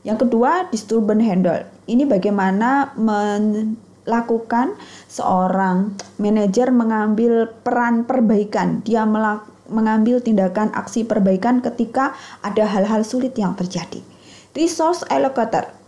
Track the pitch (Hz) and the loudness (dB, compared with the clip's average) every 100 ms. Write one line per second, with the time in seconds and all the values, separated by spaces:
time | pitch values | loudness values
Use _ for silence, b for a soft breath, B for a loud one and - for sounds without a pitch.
0 | - 220 254 233 247 339 359 220 - 226 | -4 0 2 2 2 2 -2 -6 -2 0
1 | 208 214 226 180 180 156 - - - 233 | 2 2 2 2 2 0 -6 -18 -2 2
2 | 277 208 190 202 190 190 233 277 269 - | 2 2 2 0 0 2 2 2 -2 -2
3 | 220 208 208 208 214 214 220 220 - - | 0 0 0 0 0 0 -2 -6 -12 -16
4 | - 226 233 226 226 233 269 415 B B | -2 -2 0 -2 0 0 0 -4 B B
5 | B - - 185 185 185 190 180 208 196 | B -6 0 2 2 0 0 0 -2 -6
6 | - - 208 220 202 190 254 254 226 220 | -16 -4 0 2 2 2 2 2 2 0
7 | 214 214 233 233 226 - - 247 240 233 | 0 2 2 2 0 -4 -4 0 0 0
8 | 233 254 226 208 208 208 180 165 - 220 | 0 0 2 2 0 -2 -2 -2 0 0
9 | 214 214 220 208 - - - 220 220 220 | 2 0 0 -2 -8 -20 -6 -2 0 2
10 | 220 247 240 214 190 185 214 - - - | 2 2 2 2 2 0 -2 -4 -6 -4
11 | 226 214 190 190 220 247 247 - 226 262 | -2 2 2 2 2 0 -2 -4 -4 0
12 | 269 B B B 208 214 214 196 202 220 | -2 B B B -4 0 0 2 2 0
13 | 220 254 254 254 190 180 180 175 160 - | 0 -2 -2 -2 -4 -2 -6 -6 -8 -14
14 | - B B B B - 330 - 320 349 | -16 B B B B -2 -2 0 0 0
15 | - 277 269 269 220 160 - - | -2 0 0 0 -2 -2 -4 -12